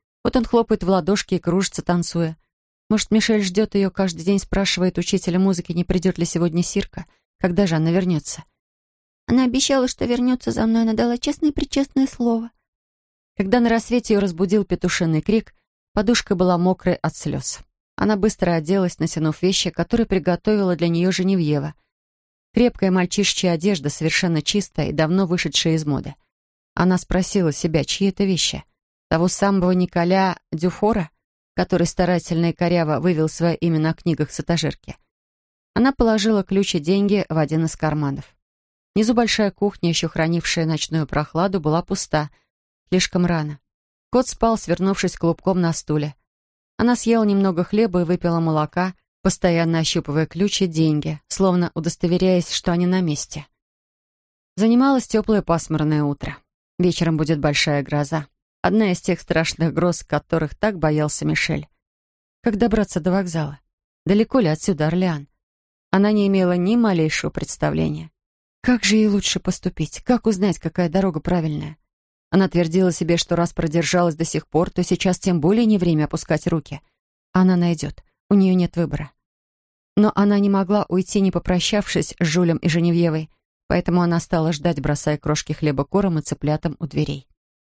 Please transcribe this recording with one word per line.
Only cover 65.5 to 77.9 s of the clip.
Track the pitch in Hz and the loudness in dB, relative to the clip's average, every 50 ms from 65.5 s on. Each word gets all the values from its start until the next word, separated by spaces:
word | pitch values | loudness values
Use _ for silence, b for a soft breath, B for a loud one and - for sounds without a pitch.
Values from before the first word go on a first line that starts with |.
| _ _ _ _ _ _ _ _ | _ _ _ _ _ _ _ _
Она | - 196 202 208 214 | 2 2 4 4 4
не | 208 202 196 | 2 2 2
имела | 196 190 185 180 180 | 2 2 2 2 2
ни | 180 175 190 233 | 0 0 2 2
малейшего | 240 226 214 190 165 156 156 - - - 151 | 2 2 2 2 2 2 0 -2 -4 -6 -6
представления. | - - - - - - 156 151 147 160 160 151 151 156 160 156 _ _ _ _ _ _ _ _ _ _ - | -6 -6 -6 -6 -4 -2 -2 -2 0 -2 -2 -2 -4 -6 -10 -14 _ _ _ _ _ _ _ _ _ _ -2
Как | 147 247 226 - | 0 0 2 2
же | 196 214 | 2 2
ей | 220 214 214 | 4 4 2
лучше | 202 202 - - - - | 2 0 -2 -2 -4 -4
поступить? | - - 180 - - 180 - - 156 - - - - | -4 -4 -4 -4 -4 -6 -6 -6 -6 -8 -8 -6 -2
Как | - 247 226 - | 0 0 0 2
узнать, | 220 208 180 202 202 160 - | 0 0 0 0 -2 -2 -2
какая | - 165 - - 175 165 | -6 -6 -2 -2 -2 0
дорога | - 196 196 190 156 156 | 0 0 0 0 -2 -4
правильная? | - - 185 175 156 156 151 151 151 151 156 - _ _ _ _ _ _ _ _ _ _ | -2 -2 -2 0 0 -2 -4 -6 -8 -10 -12 -16 _ _ _ _ _ _ _ _ _ _
Она | - 196 190 - | 0 2 2 2
твердила | - 175 175 165 160 190 185 180 160 | 2 0 0 2 2 2 2 2 0
себе, | - 170 160 170 165 | 0 0 0 0 0
что | - - 175 | 0 0 0
раз | 175 170 170 - | 0 0 -2 -2
продержалась | - 165 165 151 170 160 - - 180 175 170 147 | -4 -4 -2 0 0 0 0 2 2 2 2 0
до | 151 165 | -2 -4
сих | - - - - _ | -4 -4 -4 -4 _
пор, | - 151 180 180 | 0 0 0 0
то | - - 175 | -2 -2 -2
сейчас | - 180 - - 190 180 - | 0 0 0 0 0 0 0
тем | - 196 175 165 | 0 0 0 2
более | 135 170 208 233 240 | 2 2 2 4 4
не | 220 214 | 2 2
время | 190 175 170 165 151 151 | 2 2 2 2 2 0
опускать | 147 - 160 - - 165 151 - | -2 -4 -4 -2 -2 -2 -2 -2
руки. | 170 165 156 - - 147 147 - _ _ _ _ _ _ _ _ _ - | -2 -2 -2 -4 -6 -14 -16 -18 _ _ _ _ _ _ _ _ _ 2
Она | 185 185 185 185 | 2 4 4 4
найдет. | 175 175 170 170 160 - - | 2 2 0 0 -2 -4 -8